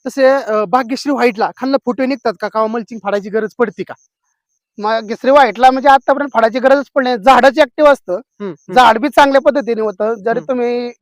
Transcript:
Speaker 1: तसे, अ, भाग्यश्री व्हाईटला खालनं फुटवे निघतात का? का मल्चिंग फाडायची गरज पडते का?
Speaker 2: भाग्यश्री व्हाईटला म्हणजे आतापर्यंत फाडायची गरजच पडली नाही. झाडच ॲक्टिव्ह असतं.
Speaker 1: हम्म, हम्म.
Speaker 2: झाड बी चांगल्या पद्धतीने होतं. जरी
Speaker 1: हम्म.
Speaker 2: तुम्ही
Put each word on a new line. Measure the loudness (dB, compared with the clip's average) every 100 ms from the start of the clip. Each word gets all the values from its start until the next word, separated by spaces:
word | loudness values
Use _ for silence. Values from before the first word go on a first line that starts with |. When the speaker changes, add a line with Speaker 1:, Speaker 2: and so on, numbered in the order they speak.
| -10
Speaker 1:
तसे, | 0 2
अ, | 2 -2 -4 0
भाग्यश्री | -2 -2 -6 -4
व्हाईटला | -2 0 0 -4 -4
खालनं | -4 -2 -2
फुटवे | -4 -4
निघतात | -4 -6 -6
का? | -6
का | -4 -4
मल्चिंग | -4 -10 -10
फाडायची | -6 -4 -4
गरज | -6 -6 -4
पडते | -6 -6
का? | -14 -16 _ _ _ _ _ _ _ -10
Speaker 2:
भाग्यश्री | -4 -4 -6 -6 0
व्हाईटला | 2 2 2 2
म्हणजे | 4 2
आतापर्यंत | 2 2 -2 -2
फाडायची | 0 0 2
गरजच | 2 2 0 -4
पडली | -2
नाही. | 0
झाडच | 4 4 4 2
ॲक्टिव्ह | 0 2 2
असतं. | 2 -2
Speaker 1:
हम्म, | -8 -8 -12 -12
हम्म. | -12 -2
Speaker 2:
झाड | 4 4 4
बी | 0
चांगल्या | 4 4 4
पद्धतीने | 2 0 -2 -4
होतं. | -4 -4 -6
जरी | -4 -4
Speaker 1:
हम्म. | -4 -4
Speaker 2:
तुम्ही | -4 -4 -4 -8 -12